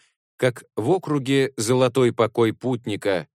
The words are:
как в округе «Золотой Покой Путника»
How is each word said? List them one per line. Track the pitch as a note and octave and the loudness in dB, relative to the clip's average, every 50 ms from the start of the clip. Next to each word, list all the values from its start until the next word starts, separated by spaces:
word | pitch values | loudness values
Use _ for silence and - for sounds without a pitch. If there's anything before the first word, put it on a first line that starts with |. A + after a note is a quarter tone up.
| _ _ _ _ _ _ _ | _ _ _ _ _ _ _
как | - - B2+ A#2 - - _ _ | -4 -2 -2 -2 -4 -10 _ _
в | - G#2+ B2 | -6 -2 0
округе | F3+ F#3+ - - D3+ D3 C3 B2 C3+ C#3 C3+ - - | -2 -2 -2 -2 -4 -4 -2 0 0 0 0 0 -2
«Золотой | - A2 G#2+ B2+ B2+ C3 B2+ - C3 B2+ A#2+ A#2 | -4 -2 0 2 2 2 2 2 2 2 2 2
Покой | - A#2 G#2 - - A#2 A2 G#2 | 2 0 0 2 2 2 2 0
Путника» | - - A#2+ C3 - - A2 G2+ F#2 - G2+ G2 F2 D#2 - _ | -2 -4 -4 -4 -4 -4 -6 -6 -4 -2 -2 0 -2 -2 -6 _